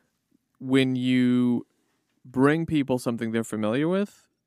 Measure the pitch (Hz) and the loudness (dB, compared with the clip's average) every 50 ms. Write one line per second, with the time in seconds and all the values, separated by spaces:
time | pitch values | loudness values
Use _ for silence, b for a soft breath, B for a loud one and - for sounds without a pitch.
0 | _ _ _ _ _ _ _ _ _ _ _ - 139 131 131 135 131 131 131 127 | _ _ _ _ _ _ _ _ _ _ _ -14 -4 0 2 2 4 2 0 -2
1 | 123 127 127 127 123 123 123 123 123 123 120 117 - _ _ _ _ _ _ _ | 0 0 2 2 4 2 2 2 2 2 0 -2 -4 _ _ _ _ _ _ _
2 | _ _ _ _ - 127 123 127 135 143 151 165 165 160 160 151 135 139 127 123 | _ _ _ _ -20 -8 -2 2 2 2 2 0 -2 -2 -2 -2 -2 -2 -2 -4
3 | - 127 117 113 117 113 110 117 113 - 110 107 107 104 113 135 151 165 185 196 | -2 -4 -6 -4 -4 -4 -2 -4 -4 -4 -4 -4 -2 -2 -2 -2 -2 0 -2 -2
4 | 202 - - _ _ _ _ _ _ | -4 -4 -8 _ _ _ _ _ _